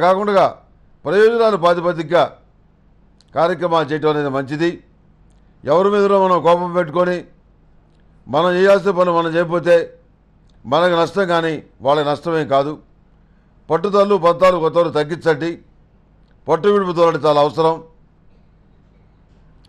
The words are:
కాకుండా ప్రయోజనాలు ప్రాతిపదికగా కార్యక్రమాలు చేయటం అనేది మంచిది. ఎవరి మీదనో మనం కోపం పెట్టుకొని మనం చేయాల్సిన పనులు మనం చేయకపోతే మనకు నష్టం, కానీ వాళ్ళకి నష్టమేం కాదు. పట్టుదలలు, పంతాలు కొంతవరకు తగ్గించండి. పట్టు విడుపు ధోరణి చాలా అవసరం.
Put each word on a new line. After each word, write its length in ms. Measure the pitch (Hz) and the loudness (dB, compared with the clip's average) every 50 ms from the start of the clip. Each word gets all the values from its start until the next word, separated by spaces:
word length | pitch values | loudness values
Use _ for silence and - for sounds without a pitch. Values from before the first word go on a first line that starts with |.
| 160 | 2
కాకుండా 400 | 180 190 190 208 208 202 190 160 123 - - _ _ _ _ _ _ _ _ - | 2 2 2 0 0 2 2 2 2 0 -4 _ _ _ _ _ _ _ _ -6
ప్రయోజనాలు 520 | 147 170 202 220 220 233 233 226 220 208 170 160 | -2 2 4 4 4 4 2 0 2 0 2 2
ప్రాతిపదికగా 600 | 175 175 175 165 175 160 160 165 147 170 165 135 - - - _ _ _ _ _ _ _ _ _ _ _ _ _ _ _ _ _ _ - | 0 0 0 -2 -4 -4 -4 -4 -2 0 0 0 0 -2 -10 _ _ _ _ _ _ _ _ _ _ _ _ _ _ _ _ _ _ -4
కార్యక్రమాలు 520 | 131 160 175 185 143 170 175 165 160 156 131 | -2 -2 -2 -2 -4 -4 -2 -2 -2 -2 -2
చేయటం 220 | 151 151 147 156 | -4 -4 -2 -2
అనేది 200 | 151 151 147 143 131 139 | -2 -2 -2 -4 -4 -6
మంచిది. 320 | 139 123 151 151 165 170 180 175 - _ _ _ _ _ _ _ _ _ _ _ _ _ _ _ - | -6 -6 -6 -4 -4 -4 -4 -6 -14 _ _ _ _ _ _ _ _ _ _ _ _ _ _ _ -4
ఎవరి 260 | - 147 175 190 202 208 | -2 0 2 2 2 0
మీదనో 240 | 208 202 196 202 196 190 | 0 0 2 2 2 2
మనం 140 | 185 180 170 156 170 | 2 0 0 2 2
కోపం 220 | 175 175 180 175 170 180 | 0 0 0 -4 -4 -4
పెట్టుకొని 400 | 175 151 143 175 180 180 180 175 - - _ _ _ _ _ _ _ _ _ _ _ _ _ _ _ _ _ _ - - | -4 -2 -2 -2 -2 -2 -2 -6 -8 -14 _ _ _ _ _ _ _ _ _ _ _ _ _ _ _ _ _ _ -12 -6
మనం 240 | 123 151 170 180 180 180 | -2 -2 0 0 0 2
చేయాల్సిన 340 | 190 196 196 196 165 202 185 175 | 4 4 4 4 2 0 0 0
పనులు 160 | 180 180 170 170 | 0 0 0 0
మనం 140 | 170 165 160 | 0 -2 0
చేయకపోతే 400 | 170 175 156 170 175 160 175 170 170 165 - - - _ _ _ _ _ _ _ _ _ _ _ _ - | -2 -2 -2 -2 -2 2 2 2 2 2 0 -10 -20 _ _ _ _ _ _ _ _ _ _ _ _ -8
మనకు 300 | 113 131 160 175 180 175 165 | -2 0 0 2 2 2 0
నష్టం, 240 | 170 - - 196 196 175 170 | -2 -2 -2 -2 -2 0 0
కానీ 200 | 165 165 160 156 127 - - _ - 101 | -2 -2 -2 -4 -6 -10 -14 _ -6 -2
వాళ్ళకి 220 | 135 147 156 143 143 | 0 0 0 0 -2
నష్టమేం 360 | 143 - - 170 165 160 147 127 135 | -4 -4 -4 -4 -4 -2 -2 0 0
కాదు. 200 | 139 139 147 151 - - _ _ _ _ _ _ _ _ _ _ _ _ _ _ _ _ - | 0 0 -2 -4 -12 -16 _ _ _ _ _ _ _ _ _ _ _ _ _ _ _ _ -4
పట్టుదలలు, 460 | 151 165 170 202 190 202 196 202 208 185 160 | -4 -4 -2 0 2 2 2 2 2 0 2
పంతాలు 340 | 170 170 160 185 185 185 170 160 | 0 0 4 2 2 2 2 -2
కొంతవరకు 300 | 156 139 170 170 160 135 151 | -2 0 0 0 0 0 -4
తగ్గించండి. 520 | 151 147 170 156 - 165 156 135 160 170 175 - - _ _ _ _ _ _ _ _ _ _ _ _ _ _ _ - - | -4 -4 -6 -6 -2 -2 -2 0 -2 -8 -8 -10 -14 _ _ _ _ _ _ _ _ _ _ _ _ _ _ _ -6 -2
పట్టు 240 | 156 160 151 208 208 | -2 0 2 2 2
విడుపు 200 | 202 196 180 170 165 | 2 0 -2 0 2
ధోరణి 220 | 170 170 160 151 127 | 2 2 2 2 0
చాలా 140 | 151 147 147 147 | 2 2 2 2
అవసరం. 300 | 151 107 151 160 160 165 160 - - _ _ _ _ _ _ _ _ - _ _ _ _ _ _ _ _ _ _ _ _ _ _ _ _ _ _ _ _ _ _ _ _ - _ | 0 0 0 0 0 0 -2 -8 -18 _ _ _ _ _ _ _ _ -20 _ _ _ _ _ _ _ _ _ _ _ _ _ _ _ _ _ _ _ _ _ _ _ _ -20 _